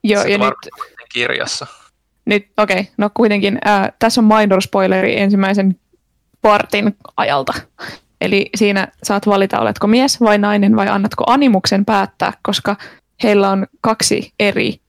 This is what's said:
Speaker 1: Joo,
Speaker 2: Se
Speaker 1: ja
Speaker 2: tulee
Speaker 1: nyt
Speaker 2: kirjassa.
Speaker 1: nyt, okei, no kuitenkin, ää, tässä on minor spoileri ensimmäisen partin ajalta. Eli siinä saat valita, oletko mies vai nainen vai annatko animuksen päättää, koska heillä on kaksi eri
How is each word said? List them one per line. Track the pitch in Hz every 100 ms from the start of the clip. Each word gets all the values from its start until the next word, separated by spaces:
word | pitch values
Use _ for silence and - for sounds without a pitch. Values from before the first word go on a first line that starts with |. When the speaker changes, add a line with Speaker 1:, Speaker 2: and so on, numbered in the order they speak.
Speaker 1:
Joo, | 214 202
Speaker 2:
Se | 196
Speaker 1:
ja | 202
Speaker 2:
tulee | 131
Speaker 1:
nyt | - - - - - -
Speaker 2:
kirjassa. | 120 123 127 - - 131 - _ _ _ _ -
Speaker 1:
nyt, | 202 - -
okei, | 214 190 196 -
no | 208
kuitenkin, | - 233 208 196 196 -
ää, | 202 196 _
tässä | 226 247
on | 214
minor | 214 208 190
spoileri | 196 196 190 190 196 208
ensimmäisen | 196 202 196 202 190 180 _ _ _ _ _ _
partin | 214 208 - 202 214 - - -
ajalta. | - 143 135 - - _ - - _ _
Eli | 190 196 - 196
siinä | 208 196 185 _
saat | - 202 208
valita, | 196 196 208
oletko | 107 - 208
mies | 233 262 -
vai | 226 208
nainen | 202 208 202 220
vai | 196
annatko | 202 208 - -
animuksen | 269 277 190 - 196 202
päättää, | 208 196 _ - -
koska | - 196 - 202 - - _ _
heillä | 233 208 196
on | 196 190 _
kaksi | 226 220 - 208 - _
eri | 208 190 220 -